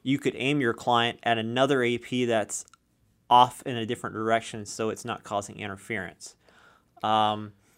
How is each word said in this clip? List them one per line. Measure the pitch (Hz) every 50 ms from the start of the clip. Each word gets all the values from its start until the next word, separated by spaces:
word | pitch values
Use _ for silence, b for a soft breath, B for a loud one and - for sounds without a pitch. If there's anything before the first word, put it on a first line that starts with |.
you | - 127 139 135
could | - 135 -
aim | - 120 135 147 147
your | 131 117 113
client | - - 123 120 117 117 120 - -
at | - 117 117 113
another | 110 113 117 127 135 135 143 135
A | 123 120 120 117
P | - - 131 123 123
that's | 117 113 110 104 - - - - - _ _ _ _ _ _ _ _ _ _ _ -
off | 120 123 123 - - - -
in | 143 123
a | 117 113
different | 107 120 - - 104 -
direction | 107 110 113 113 113 110 - - 110 104
so | - - - 110 110
it's | 104 - -
not | 117 104 - -
causing | - 107 101 104 - 101 -
interference. | 104 104 98 98 - - 117 101 90 87 78 _ - - - b b b b b b b b b b b b -
Um, | - 107 110 110 107 107 107 107 107 104 101 b b b b